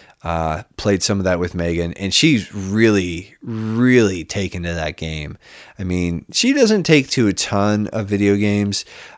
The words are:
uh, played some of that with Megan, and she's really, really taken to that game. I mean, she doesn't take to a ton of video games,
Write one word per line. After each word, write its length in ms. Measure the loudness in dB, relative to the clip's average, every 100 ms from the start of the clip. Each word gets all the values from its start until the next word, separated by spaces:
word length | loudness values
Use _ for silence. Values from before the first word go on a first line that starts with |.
| -20 _
uh, 400 | -6 -4 -2 -4 -8 -6
played 280 | -2 0
some 160 | 0 -2
of 60 | 0
that 140 | 0
with 140 | -2
Megan, 400 | -2 -2 -2 -4
and 180 | -4 -4
she's 400 | 2 2 2 -2
really, 840 | -8 -4 2 4 4 0 -6 -10 _
really 800 | -12 -8 -4 0 4 6 4 0 -6
taken 380 | -6 -4 -4
to 100 | -4
that 240 | -4 -4 -6
game. 400 | -8 -6 -8 -12 -20 -20 -20 -10
I 60 |
mean, 420 | -4 -2 -2 -4 -6
she 200 | -2 0
doesn't 320 | 4 4 2
take 260 | 4 2 2
to 160 | 0 0
a 60 |
ton 540 | 0 -2 0 2 0 -2
of 200 | -4 -2
video 280 | 2 2 2
games, 500 | 2 0 0 -4 -8 -18 -20